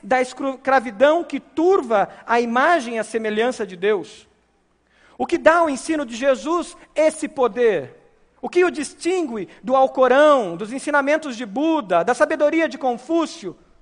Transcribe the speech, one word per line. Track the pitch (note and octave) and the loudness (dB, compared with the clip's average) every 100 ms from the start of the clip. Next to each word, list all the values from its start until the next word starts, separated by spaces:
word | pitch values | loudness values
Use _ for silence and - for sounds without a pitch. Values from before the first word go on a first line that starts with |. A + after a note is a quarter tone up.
da | G3+ B3+ | -2 -2
escravidão | B3+ - C4+ G#3 - C4 A#3+ G3+ C#4 E4 | -2 -4 -6 -6 0 0 0 2 4 4
que | E4+ C#4 | -2 -10
turva | - - E4+ F#4+ B3+ G#3+ F3+ - - | -10 0 2 2 2 0 0 -6 -2
a | A#3+ | 0
imagem | A#3+ A#3+ D4+ E4+ A#3+ A3+ | 2 2 2 2 0 -6
e | |
a | |
semelhança | G#3+ A3+ A3 G#3+ A#3+ A#3+ G3+ | -6 -4 -4 -2 -2 -2 -8
de | F3+ | -4
Deus. | G3+ G3+ D3 - _ _ _ _ _ _ _ _ _ - | -2 -2 -4 -18 _ _ _ _ _ _ _ _ _ -8
O | B3+ | -4
que | E4+ | 2
dá | C#4 E4+ | 4 4
ao | E4 | 2
ensino | C4 - D#4 B3+ | -2 -4 -4 -4
de | |
Jesus | A#3 C#4 B3 C4 E4+ D4 - - | -4 -2 0 -2 -4 -4 -12 -14
esse | - D#4 D#4 D4 | 0 0 0 -8
poder? | - A#3+ G3+ A#3 F3 B2 - _ _ _ _ | -2 -2 2 2 2 -4 -16 _ _ _ _
O | - | -4
que | F4 | 2
o | F4+ | 2
distingue | C4+ C#4 - E4+ F#4 D4+ A3 E3+ - | 0 -10 -6 -4 -2 -2 -6 -10 -12
do | G#3+ C4+ | 0 2
Alcorão, | C4+ C4+ B3+ C4 D4+ C#4 F#3+ E3+ | 2 4 4 6 6 4 2 -6
dos | G#3 | -8
ensinamentos | B3+ - D4 C#4 D#4 D4+ A3+ | -8 -2 0 2 0 -2 -10
de | |
Buda, | A#3 G3+ D#4+ D#4+ F#3+ F3 | -8 -2 0 0 2 0
da | F3 | 2
sabedoria | B3 D4+ D#4+ D4 D#4+ D#4 | 0 0 2 0 2 -2
de | C4+ | -2
Confúcio? | C4 A#3 - E4+ D#4 - F#3 - _ _ | -4 -4 -2 -2 -2 -6 -14 -16 _ _